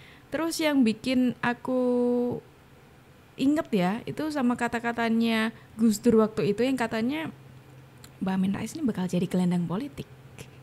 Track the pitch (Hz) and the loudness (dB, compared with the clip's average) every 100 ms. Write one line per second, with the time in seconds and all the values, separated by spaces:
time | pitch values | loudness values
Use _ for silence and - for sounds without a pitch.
0 | - - - 285 330 320 311 285 220 214 | -20 -20 -8 -4 -4 -2 2 4 2 2
1 | 247 254 254 - 233 240 - 254 247 247 | 0 2 0 0 -4 -4 -2 0 0 2
2 | 247 247 240 233 - - - - - - | 2 0 -2 -4 -10 -20 -20 -20 -20 -20
3 | - - - - 269 302 320 202 180 214 | -20 -20 -16 -2 0 0 0 2 2 0
4 | - - 311 294 247 240 233 233 233 233 | -6 -6 -4 0 0 0 -2 -4 -4 -2
5 | 233 226 233 226 220 - - - 226 202 | 0 2 2 0 -2 -6 -12 0 2 4
6 | 240 220 214 214 185 208 254 262 226 226 | 4 6 4 2 0 0 0 0 -2 -2
7 | 233 302 311 - - - - - - - | -2 -4 -6 -12 -20 -20 -20 -20 -20 -20
8 | - - 185 190 190 196 226 330 285 202 | -20 -8 -4 0 0 -2 -6 -4 -2 -2
9 | 185 180 180 185 180 175 165 180 277 - | -2 -2 0 0 2 0 -2 -4 -8 -12
10 | - - - - - - | -16 -20 -20 -20 -20 -20